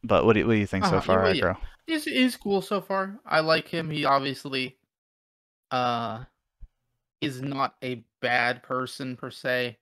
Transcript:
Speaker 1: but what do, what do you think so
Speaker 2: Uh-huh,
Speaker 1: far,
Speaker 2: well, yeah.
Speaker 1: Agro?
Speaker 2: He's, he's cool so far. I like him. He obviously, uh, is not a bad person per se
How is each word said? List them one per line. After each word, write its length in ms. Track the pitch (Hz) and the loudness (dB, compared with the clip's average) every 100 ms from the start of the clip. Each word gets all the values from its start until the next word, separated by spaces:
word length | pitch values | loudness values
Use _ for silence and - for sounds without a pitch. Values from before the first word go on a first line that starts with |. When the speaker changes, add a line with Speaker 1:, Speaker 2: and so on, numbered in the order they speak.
Speaker 1:
but 220 | 113 98 | 4 4
what 80 | 98 | 6
do, 100 | 107 | 4
what 100 | 92 | 4
do 40 | 110 | 2
you 80 | 101 | 2
think 180 | 95 | 0
so 60 | 95 92 | 2 2
Speaker 2:
Uh-huh, 40 | |
Speaker 1:
far, 220 | 92 95 | 4 4
Speaker 2:
well, 100 | 95 | 4
yeah. 40 | 92 | 2
Speaker 1:
Agro? 200 | 87 95 - - - | 0 -2 -8 -14 -6
Speaker 2:
He's, 180 | 320 | -4
he's 320 | 302 262 254 240 | -2 2 2 0
cool 240 | 208 196 | -2 -2
so 180 | 190 202 | 0 -4
far. 400 | 180 190 190 202 | -2 -4 -4 -8
I 140 | - 156 | 0 0
like 280 | 160 160 - | 4 0 0
him. 200 | 170 165 | -6 -4
He 160 | 147 | -2
obviously, 720 | 143 139 135 131 143 135 127 _ _ _ _ _ _ _ _ _ _ | 2 2 2 -6 -6 -6 -6 _ _ _ _ _ _ _ _ _ _
uh, 540 | 127 123 120 117 110 123 _ _ _ - _ _ _ _ _ | -2 0 -2 -4 -8 -14 _ _ _ -20 _ _ _ _ _
is 200 | 147 127 | -6 -6
not 340 | 135 135 135 _ | -8 -2 -4 _
a 200 | 127 123 - _ | -8 -8 -12 _
bad 420 | 123 123 120 123 | 0 2 2 -2
person 520 | - 127 127 - 135 123 | -4 -4 -4 -8 -10 -10
per 140 | - | -12
se 480 | - 131 127 123 117 | -8 -2 -2 -2 -8